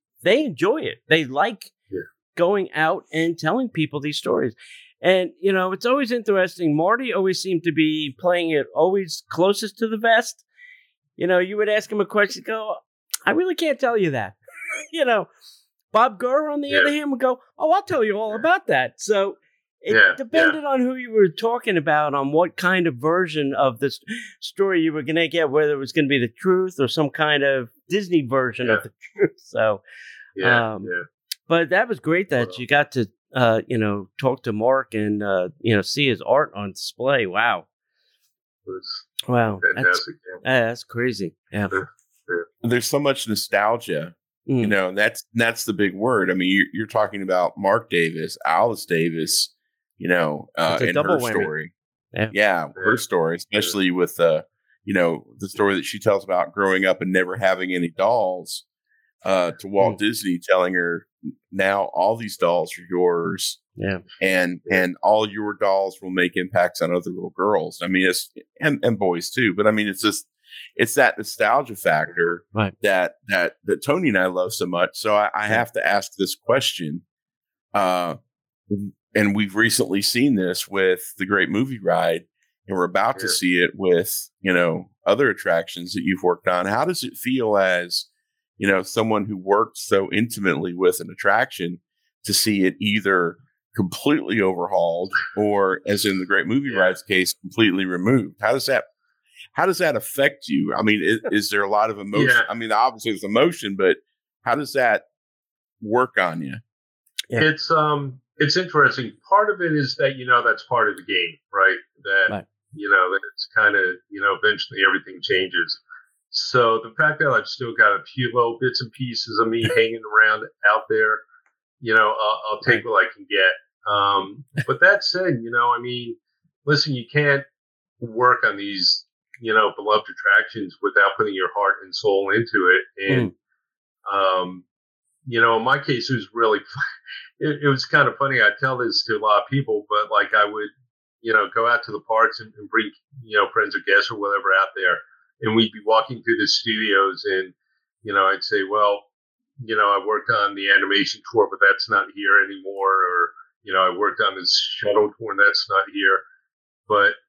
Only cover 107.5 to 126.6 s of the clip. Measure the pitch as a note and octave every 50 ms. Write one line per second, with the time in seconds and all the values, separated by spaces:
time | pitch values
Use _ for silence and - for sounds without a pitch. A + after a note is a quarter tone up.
107.5 | D#3 D#3 - - E3 D#3 D3+ D3+ D3+ C#3+ C#3+ C3+ C3 - _ _ _ - D#3 C#3+
108.5 | - F#3 F3+ - - D3+ C#3 B2+ - C3+ B2 G#2+ - _ _ - F#3+ G3+ G#3+ G#3+
109.5 | G3 F3+ F3 E3 D#3 D3 C3+ C3 - - C#3+ C3+ C3+ C3 B2 B2+ B2 A#2+ A2+ A#2
110.5 | A2 - - - B2 A#2 A2 G#2+ F#2 F#2+ F#2 - G2 F2+ F2 E2 D#2+ _ _ _
111.5 | - G2 F#2+ F#2+ F#2 F2+ - _ _ _ - G2+ G2 G2 F#2+ F#2 G#2 G2 - _
112.5 | _ _ _ _ - G2+ G2+ G2+ G2 F#2+ F#2 F2+ F#2+ F#2+ - - - - - -
113.5 | - A2 G#2+ G#2 G2+ G2+ F#2+ F2+ F#2 - _ _ G2+ G2 G2+ G2+ G2 - G#2 G#2
114.5 | G2 F2 - - - G2 G2 F#2+ F#2 G2 - F#2+ F#2 F2+ F2 - G2 F#2 F#2+ F#2
115.5 | F#2+ F2+ F2 - - - _ _ - - - _ _ _ _ _ - - - -
116.5 | - B2+ A#2+ A2+ A2+ A2 A2+ A2+ - - D#3 D3+ D#3 - D#3+ C#3+ B2 G#2+ - -
117.5 | - - C3 A#2 A2 - A2+ G#2 G2+ F#2+ - - - C3 B2 A#2 A2 B2 A#2 A#2
118.5 | A#2 - C3 B2 A#2+ - B2 A2+ - - C3 B2 A#2 - - A2+ G#2+ G#2+ A2+ A2+
119.5 | A2+ A2+ A2+ A2+ A#2+ A#2 A2+ A2+ A#2 A2+ A2 G#2+ G#2+ G#2+ A2 A2 A2 A2 A2 -
120.5 | - _ - G#2 G#2+ A2 - - A2+ A2 A2 G#2+ A2 - - _ _ _ _ _
121.5 | _ _ _ _ _ _ C3+ A2+ A2 A2+ G#2+ G#2+ A2 A2+ G#2+ G#2 A2 - A2 A2
122.5 | G#2+ G#2+ - C3 A#2 G#2+ G#2 A#2+ G#2+ G2 - - - G#2 G2 - G#2 G2 F#2+ F#2
123.5 | F#2 - - _ _ _ - G#2 G#2 G2+ G2+ G2+ G2 G2 F#2+ G2 G#2+ - - _
124.5 | - D3 - - C3 - E3+ F#3+ G#3 G3+ - - - F3+ F#3 F3+ C#3+ A#2 A#2 A#2
125.5 | A#2 A#2+ A#2+ A#2+ A#2+ A#2+ A#2+ B2 B2 B2 A#2+ A#2 A#2 - _ _ _ _ _ _
126.5 | _ _